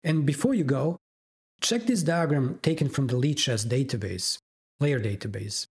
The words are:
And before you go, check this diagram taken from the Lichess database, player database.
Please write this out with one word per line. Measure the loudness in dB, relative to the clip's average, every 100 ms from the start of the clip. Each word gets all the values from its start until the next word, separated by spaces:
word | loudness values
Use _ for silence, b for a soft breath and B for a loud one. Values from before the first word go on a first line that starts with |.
And | 2 2 2
before | 2 2 2
you | 2
go, | 0 0 -4 _ _ _ _ _ _
check | -2 0 0
this | 0
diagram | 2 2 2 2 0 0
taken | 0 2 0
from | 0 0
the | 2
Lichess | 0 0 0 0
database, | 0 0 0 -2 -4 -4 -4 -6 _ _ _ _
player | 0 0
database. | -2 -4 -6 -8 -6 -8 -8